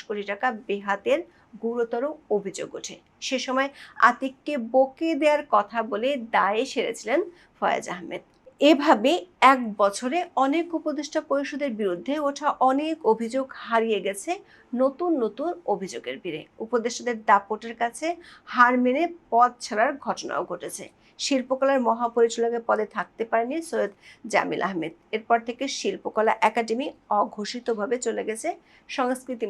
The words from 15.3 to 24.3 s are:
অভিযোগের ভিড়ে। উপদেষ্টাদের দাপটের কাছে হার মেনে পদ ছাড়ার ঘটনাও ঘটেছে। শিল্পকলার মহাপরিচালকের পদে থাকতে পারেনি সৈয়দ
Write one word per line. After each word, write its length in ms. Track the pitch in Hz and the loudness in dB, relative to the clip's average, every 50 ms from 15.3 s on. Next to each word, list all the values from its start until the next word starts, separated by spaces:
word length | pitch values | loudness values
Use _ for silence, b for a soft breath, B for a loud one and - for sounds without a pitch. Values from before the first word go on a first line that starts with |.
| 214 - 285 339 349 339 - - 202 | -2 -4 -4 -4 -6 -4 -2 -2 -2
অভিযোগের 420 | 180 190 175 - - - 123 131 - - | -2 -2 -8 -10 -10 -8 -8 -8 -8 -8
ভিড়ে। 200 | 180 151 156 - - _ - 220 | -8 -8 -8 -10 -12 _ -12 -8
উপদেষ্টাদের 520 | 220 247 240 214 240 233 - 233 240 240 220 214 - | -2 -2 -2 -2 -2 -6 -6 -6 -6 -6 -2 2 4
দাপটের 460 | 208 202 202 - 220 214 - 226 233 - 233 | 4 4 4 0 -8 -8 -8 -10 -6 -4 -4
কাছে 240 | 233 233 - 302 330 349 339 B B B B B B - | -4 -4 -4 -4 -4 -4 -4 B B B B B B 4
হার 220 | 247 247 247 254 254 247 | 4 6 6 6 4 2
মেনে 200 | 247 254 294 339 339 339 - _ - 233 | 2 2 2 0 -2 -4 -8 _ 0 4
পদ 180 | 233 247 240 233 - - | 4 4 4 2 -2 -10
ছাড়ার 280 | - 220 208 233 285 285 269 - | -6 0 0 2 0 0 -4 -6
ঘটনাও 380 | 226 175 - - - - 139 180 - | -8 -6 -6 -6 -6 -6 -6 -6 -6
ঘটেছে। 340 | 180 - - 175 - - - - _ b b b b b | -8 -10 -10 -10 -12 -12 -16 -16 _ b b b b b
শিল্পকলার 600 | - - 285 262 247 - 262 262 269 269 277 262 233 226 | -4 0 0 0 0 -2 -2 0 2 2 2 2 2 2
মহাপরিচালকের 760 | 226 233 240 233 233 233 233 233 226 233 233 233 240 233 226 - | 0 0 0 -2 2 4 4 4 4 2 0 0 0 -2 0 0
পদে 180 | 214 208 220 214 - | 0 0 0 -2 -4
থাকতে 260 | 214 180 - _ - 226 226 | -6 -6 -6 _ -8 -6 -2
পারেনি 260 | 226 226 233 247 285 330 330 - | 0 0 0 0 -4 -6 -6 -4
সৈয়দ 240 | - 214 208 208 - B B B B B B 214 | -2 -2 -2 -2 -4 B B B B B B -2